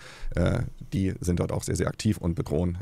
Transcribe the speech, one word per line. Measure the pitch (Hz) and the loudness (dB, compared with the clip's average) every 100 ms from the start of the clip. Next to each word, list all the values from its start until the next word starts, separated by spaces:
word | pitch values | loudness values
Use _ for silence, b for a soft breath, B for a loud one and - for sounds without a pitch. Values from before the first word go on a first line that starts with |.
| B B B - | B B B 2
Äh, | 90 90 - - - | 2 2 -2 -6 -4
die | - 95 - | 0 2 0
sind | 90 90 | 0 2
dort | 92 | 0
auch | - | -2
sehr, | - 87 | -2 0
sehr | 82 | 0
aktiv | - 107 101 | 0 2 2
und | 87 82 | 0 -2
bedrohen, | - 73 90 87 | 0 0 0 -2